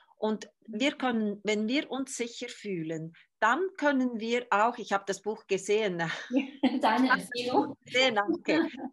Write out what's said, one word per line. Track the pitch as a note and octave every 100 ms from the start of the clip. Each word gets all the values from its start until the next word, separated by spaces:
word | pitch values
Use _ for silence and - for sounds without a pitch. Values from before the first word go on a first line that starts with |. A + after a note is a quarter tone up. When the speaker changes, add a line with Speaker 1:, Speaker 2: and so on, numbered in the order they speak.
| _ _
Speaker 1:
und | G#3+ G#3 - _ -
wir | G#3+ C#4 D4
können, | B3+ A3+ G#3 G3+
wenn | G3+ G#3+ A3
wir | C#4 -
uns | B3+ C4 -
sicher | A#3 - A#3+
fühlen, | - G#3 F3+ D#3+ D#3+ E3 - _ _
dann | A3 C4+ F#4+ -
können | D4 C4+ B3+ A3+
wir | A3+ A#3+ A#3+
auch, | G3+ A3+ A#3+
ich | G3
hab | G3 G3
das | F#3+
Buch | G#3 G#3+ -
gesehen. | F#3+ F#3+ G#3 G#3+ F3 E3 - -
Speaker 2:
<laughs> | B3+ - - C4+ C#4
Deine | A3+ A#3+ B3+
Speaker 1:
Ich |
hab | B3+
das | -
Speaker 2:
Empfehlung? | B3 B3
Speaker 1:
Buch | C4 - - -
gesehen, | B3+ C4 G#3+
danke. | G#3 - - D#4 -
Speaker 2:
<laughs> | C4 C4